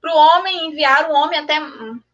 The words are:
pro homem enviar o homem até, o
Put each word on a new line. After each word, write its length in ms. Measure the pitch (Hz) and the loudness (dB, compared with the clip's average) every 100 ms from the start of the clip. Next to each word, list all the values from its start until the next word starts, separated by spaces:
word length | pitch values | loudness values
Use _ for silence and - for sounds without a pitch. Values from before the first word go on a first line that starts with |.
pro 100 | 320 | 0
homem 560 | 320 302 349 370 359 320 | 4 6 4 0 -6 -8
enviar 420 | 302 285 277 320 | -4 0 2 2
o 40 | |
homem 260 | 294 311 320 | 0 0 -4
até, 220 | 294 302 | -4 -6
o 400 | 302 - 220 233 _ | -6 -14 -16 -16 _